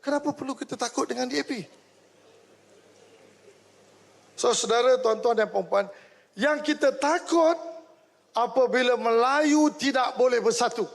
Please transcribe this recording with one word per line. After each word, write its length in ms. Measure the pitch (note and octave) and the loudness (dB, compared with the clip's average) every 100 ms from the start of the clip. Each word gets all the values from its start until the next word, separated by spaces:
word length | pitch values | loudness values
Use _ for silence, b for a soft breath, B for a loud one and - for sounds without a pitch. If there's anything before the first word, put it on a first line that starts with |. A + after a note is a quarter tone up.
kenapa 320 | C#4 C#4+ D4 | -2 -2 -4
perlu 240 | C#4+ C4+ C4+ | -6 -10 -10
kita 160 | - | -10
takut 320 | B3 A#3+ - - | -8 -6 -4 -6
dengan 240 | A#3+ B3+ | -4 -4
D 80 | C#4+ | -6
A 80 | C#4 | -6
P? 160 | B3 D#3 - _ _ _ _ _ _ _ _ _ _ _ _ - - - _ - _ _ _ _ _ _ _ _ | -8 -10 -20 _ _ _ _ _ _ _ _ _ _ _ _ -20 -20 -20 _ -20 _ _ _ _ _ _ _ _
So, 160 | - A#3+ A3 | -4 -2 0
saudara, 400 | G#3 A#3 B3+ B3+ | 0 2 4 2
tuan-tuan 400 | A#3+ A3 A#3 A3 | 2 0 0 0
dan 80 | G#3+ | 0
puan-puan, 320 | G3 F3+ G3 G3 B B B B | -2 -2 -2 -2 B B B B
yang 320 | - C4+ D4+ D4+ | -2 0 0 -2
kita 320 | D4+ C#4 C4+ | 0 0 0
takut 560 | C#4+ E4+ E4+ E4+ D#4+ E4+ - - - _ _ _ _ | 0 0 0 2 4 2 -6 -16 -20 _ _ _ _
apabila 640 | A3+ A#3 C4 A#3+ A#3+ B3 A#3+ | -4 0 2 2 2 2 0
Melayu 720 | A3+ A3+ B3+ C#4+ D4+ D4+ D4+ D4 | 2 2 2 2 2 4 2 0
tidak 400 | C4+ B3+ B3 C4 | -2 0 -2 2
boleh 240 | B3+ A#3+ | 2 4
bersatu. 480 | G#3+ A3+ A#3+ - F#3 | 0 0 -2 -2 -6